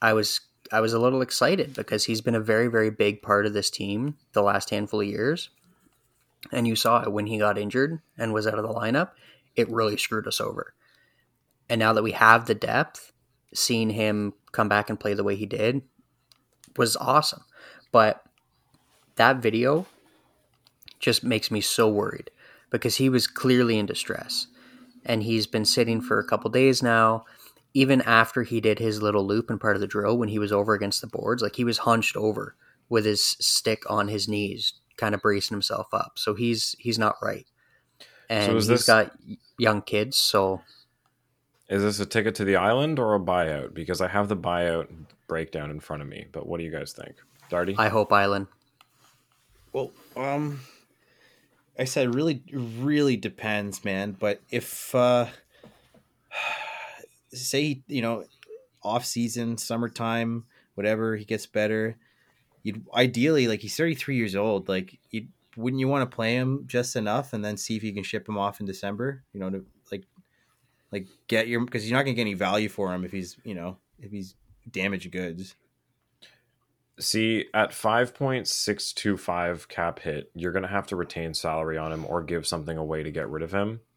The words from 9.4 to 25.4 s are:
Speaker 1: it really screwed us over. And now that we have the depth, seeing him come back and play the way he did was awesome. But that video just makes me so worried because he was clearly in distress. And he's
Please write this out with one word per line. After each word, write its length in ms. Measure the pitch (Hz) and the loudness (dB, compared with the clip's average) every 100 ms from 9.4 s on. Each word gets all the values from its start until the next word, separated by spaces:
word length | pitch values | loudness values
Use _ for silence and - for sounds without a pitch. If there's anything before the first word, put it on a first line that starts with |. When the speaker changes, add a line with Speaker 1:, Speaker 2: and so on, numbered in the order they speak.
| _ - | _ -2
Speaker 1:
it 120 | 110 | 0
really 280 | 113 110 104 | 2 0 0
screwed 280 | - 110 101 | -2 -4 -4
us 140 | - | -4
over. 340 | 110 - - _ _ _ _ _ _ _ _ _ - | -4 -6 -12 _ _ _ _ _ _ _ _ _ -4
And 100 | 117 | 0
now 120 | 110 | 4
that 100 | 110 | 4
we 120 | 110 | 2
have 320 | - 110 117 117 | 4 8 8 6
the 100 | 104 | -2
depth, 560 | 113 113 156 - - _ _ _ _ | 0 0 -2 -6 -20 _ _ _ _
seeing 360 | - - 117 110 | -4 0 2 0
him 420 | 104 107 104 101 - _ | 0 0 0 -2 -6 _
come 160 | - 107 | 0 2
back 200 | 104 104 | 2 0
and 80 | 107 | -4
play 160 | 107 | -2
the 100 | 101 101 | 0 0
way 100 | 101 | 0
he 100 | 101 | -4
did 360 | 104 107 135 - _ _ _ _ _ _ _ - - | 0 0 0 -4 _ _ _ _ _ _ _ -10 0
was 180 | 117 110 | 0 2
awesome. 480 | 123 143 151 - _ - - - _ | 2 2 2 -6 _ -20 -20 -20 _
But 320 | 120 107 - _ _ _ _ _ _ _ _ _ - | 6 6 4 _ _ _ _ _ _ _ _ _ 4
that 220 | 117 131 | 6 6
video 460 | 117 110 123 151 190 _ _ _ _ _ _ _ _ _ - - | 2 2 2 0 -2 _ _ _ _ _ _ _ _ _ -20 -6
just 240 | - 113 123 | 0 0 0
makes 260 | 113 - | -2 -2
me 80 | 107 | -2
so 300 | - - 113 | -2 2 2
worried 420 | 104 101 - - _ - - _ | 2 -2 -6 -14 _ -20 -20 _
because 260 | 120 123 - | -2 -2 2
he 140 | 131 | 4
was 180 | 127 - | 4 0
clearly 500 | - 127 123 120 110 | 0 2 4 4 2
in 80 | 101 | 0
distress. 600 | - - - - - - _ - - - - - | -4 -6 -8 -6 -8 -8 _ -20 -20 -20 -14 -4
And 180 | 113 | -2
he's 220 | 107 113 | 0 0